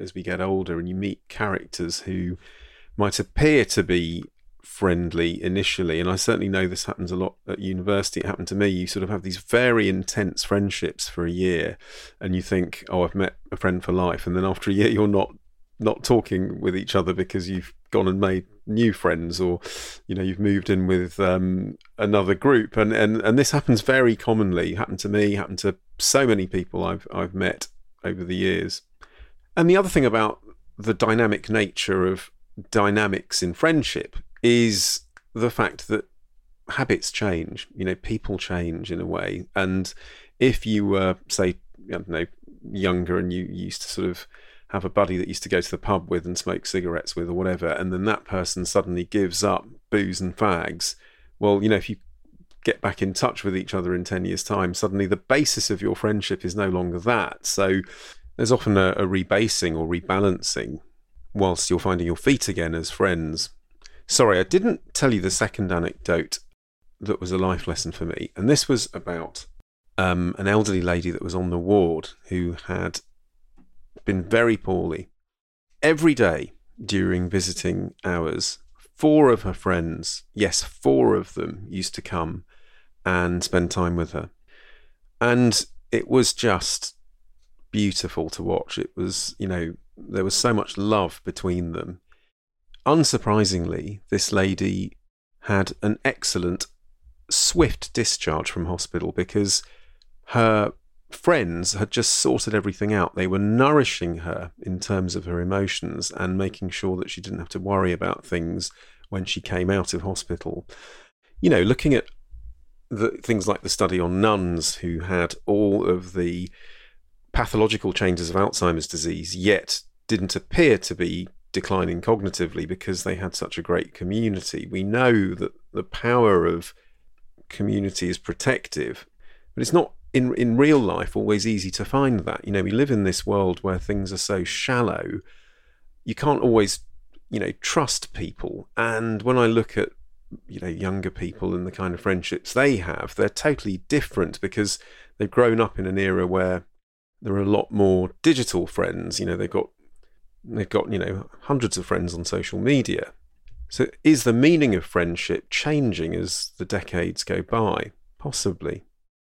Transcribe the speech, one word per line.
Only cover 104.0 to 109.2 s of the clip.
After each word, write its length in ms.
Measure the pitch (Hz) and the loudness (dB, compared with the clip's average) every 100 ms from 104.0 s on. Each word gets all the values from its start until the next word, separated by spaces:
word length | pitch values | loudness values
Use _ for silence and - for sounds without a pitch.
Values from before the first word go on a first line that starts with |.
| 87 82 | -4 -6
her 340 | 80 - 85 - | -6 -8 -8 -12
in 160 | - 92 | -8 -6
terms 380 | - 98 92 87 | -2 0 0 -4
of 100 | 85 | -4
her 140 | 87 | -4
emotions 720 | 87 98 98 - 85 78 - | -2 0 -2 -4 -6 -6 -8
and 280 | - 90 95 | -4 -4 -2
making 320 | 95 - 92 | -2 -4 -8
sure 260 | - 95 92 | -4 -4 -4
that 140 | - | -6
she 100 | - | -10
didn't 200 | 90 92 | -10 -10
have 80 | 85 | -8
to 100 | - | -8
worry 320 | 92 98 92 | -2 2 2
about 320 | 85 90 - | 0 -2 -4
things 460 | - 87 85 90 90 - - - - | -4 -4 -2 -4 -8 -12 -20 -20 -10
when 160 | 95 | -6